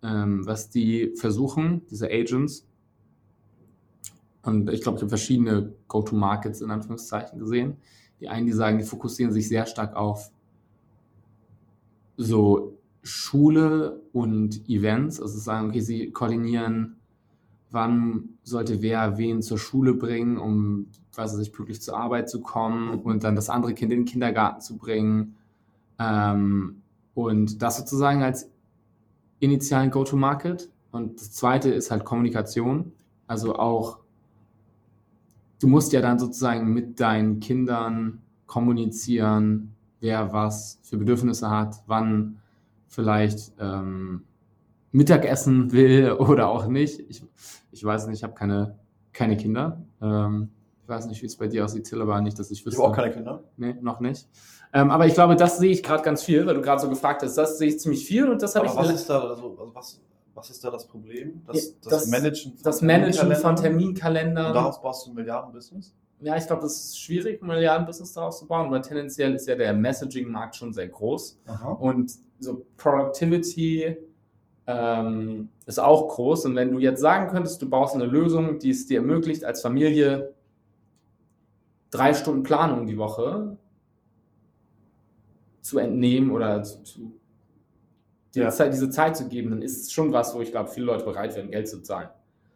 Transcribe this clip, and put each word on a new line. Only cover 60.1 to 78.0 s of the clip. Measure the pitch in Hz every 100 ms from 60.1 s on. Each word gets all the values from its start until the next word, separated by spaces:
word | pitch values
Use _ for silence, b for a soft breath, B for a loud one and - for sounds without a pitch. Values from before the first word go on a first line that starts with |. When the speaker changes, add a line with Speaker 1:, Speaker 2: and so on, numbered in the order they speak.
| _ _
Speaker 2:
was | - -
ist | 127
da | 127
das | 117 -
Problem? | 110 110 117 147 165 -
Das, | 156 151
Speaker 1:
Ja, | -
Speaker 2:
das | -
Speaker 1:
das, | 151 120
Speaker 2:
Managen | 123 147 147 131
von | -
Speaker 1:
das | 156 151
Managen | 160 170 175
von | 160 143 151 170 165
Speaker 2:
Terminkalendern? |
Speaker 1:
Terminkalendern. | 165 165 190 180 165 160 165 165 160
Speaker 2:
Und | 123
daraus | 135 135
baust | 131 127 127
du |
ein | 120
Milliarden-Business? | 113 120 127 117 - 190 - _ _ _
Speaker 1:
Ja, | 151 160
ich | 160
glaub, | 160
das | 151 -
ist | - -
schwierig, | - 170 202 214
ein | 175
Milliarden-Business | 165 165 160 165 - 180
daraus | - 165 165
zu | -
bauen, | 165 151
weil | 131
tendenziell | 131 147 143 - 135 135
ist | -
ja | 123
der | 110
Messaging-Markt | 104 120 135 135 127 120 113 117 -
schon | 120
sehr | 104 90
groß. | - 107 156 - - -
Speaker 2:
Aha. | 110 123
Speaker 1:
Und | 143 131 127 123 - _ -
so | 127 127 - -
Productivity, | 151 139 139 - 165 170 165 - 160 160 160 160 - _ _ _ _ _ -
ähm, | 120 117 117 113 110 110 110 107 _ -
ist | 110
auch | 143 151 151
groß. | - 123 160 143
Und | 123
wenn | 127
du | 127
jetzt | 131 131
sagen | 147 190 185
könntest, | 185 165 -
du | 135
baust | 131 139
eine | 139